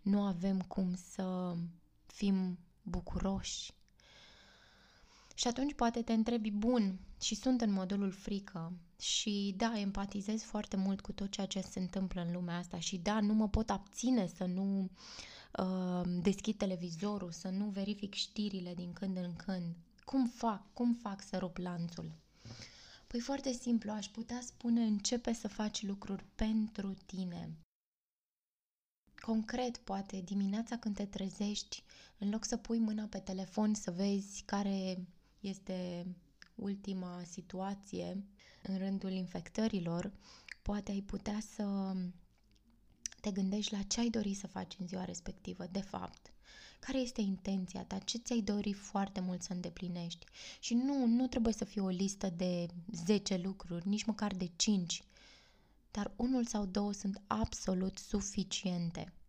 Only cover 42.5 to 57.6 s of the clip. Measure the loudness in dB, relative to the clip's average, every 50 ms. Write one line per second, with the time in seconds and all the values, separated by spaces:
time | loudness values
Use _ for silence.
42.5 | -20 _ _ _ -20 _ _ _ -20 _ -8 -8 -8 -4 -4 -2 2 2 2 2
43.5 | 2 2 0 0 0 -2 0 0 2 2 4 4 4 2 2 2 0 -2 -4 -6
44.5 | -6 -6 -6 -6 -6 -8 -6 -4 -4 -4 -4 -4 -6 -6 -6 -8 -10 -8 -8 -10
45.5 | -8 -6 -8 -4 -4 -4 -4 -2 -4 -6 -6 -6 -10 -14 -20 -20 -20 -20 -20 -20
46.5 | -20 -20 -20 -20 -20 -14 -8 -2 0 0 0 0 0 0 0 2 0 0 0 0
47.5 | 0 0 0 -2 -6 -8 -6 -4 -4 -4 -2 -2 -4 -4 -2 0 0 2 2 2
48.5 | 0 0 0 0 -2 -4 -6 -4 0 0 0 0 -2 -2 -2 -2 -2 -4 -4 -4
49.5 | -4 -4 -4 -6 -6 -6 -4 -4 -4 -4 -4 -6 -6 -8 -14 -20 -18 -16 -14 -14
50.5 | -14 -10 -2 2 4 4 6 6 4 6 6 6 6 6 6 4 4 4 4 4
51.5 | 4 2 -2 -4 -2 0 0 0 2 2 2 0 0 0 -2 -2 0 0 0 2
52.5 | 2 0 0 -2 -6 -8 -10 -8 -6 -4 4 4 4 4 6 2 0 0 0 -2
53.5 | -4 -6 -6 -6 -6 -4 0 0 0 2 2 0 0 0 0 0 0 0 -2 -4
54.5 | 2 2 4 6 6 4 4 0 -4 -6 -6 -14 -20 -20 -20 -20 -20 -20 -20 -20
55.5 | -20 -20 -20 _ -20 -20 _ _ -4 -4 -4 -4 -2 0 2 4 4 4 4 4
56.5 | 2 0 0 2 2 2 2 2 0 0 -2 -2 -2 -2 -2 0 2 2 2 0
57.5 | -2 -2